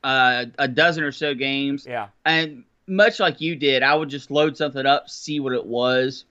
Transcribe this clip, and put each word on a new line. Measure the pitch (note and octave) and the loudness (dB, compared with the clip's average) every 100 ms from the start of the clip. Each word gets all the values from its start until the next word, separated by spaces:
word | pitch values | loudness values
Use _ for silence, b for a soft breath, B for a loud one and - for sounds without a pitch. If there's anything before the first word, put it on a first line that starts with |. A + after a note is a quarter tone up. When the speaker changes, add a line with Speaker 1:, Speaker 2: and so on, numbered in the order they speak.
Speaker 1:
uh, | C3+ C3 B2+ B2 B2 - | 0 4 4 2 -4 -4
a | C#3 | -2
dozen | B2+ E3 D#3+ | 4 2 2
or | D3 | -4
so | C3+ D3+ | -4 -6
games. | C3+ C3+ C3+ C#3 C#3 - | -4 -4 -2 -2 -4 -6
Speaker 2:
Yeah. | A#2+ G#2 _ | -10 -10 _
Speaker 1:
And | - D#3+ D#3+ C#3 - _ - | 0 0 -2 -8 -20 _ -6
much | F#3+ G#3+ A3 | 4 4 4
like | F#3 C3+ | -2 -2
you | D#3 E3 | -6 -2
did, | C#3+ C3 | 0 2
I | C3+ | 4
would | D3+ D#3 | 2 0
just | C#3 - | -8 -4
load | C#3+ D3+ C#3 | 0 0 0
something | D3+ C#3 C3+ | -6 -2 2
up, | C#3 - | 2 0
see | - - D3+ | -16 -8 -4
what | C3+ | -2
it | B2+ - | -4 -4
was | A#2+ B2 B2+ C3 C3 _ | -2 0 2 0 -6 _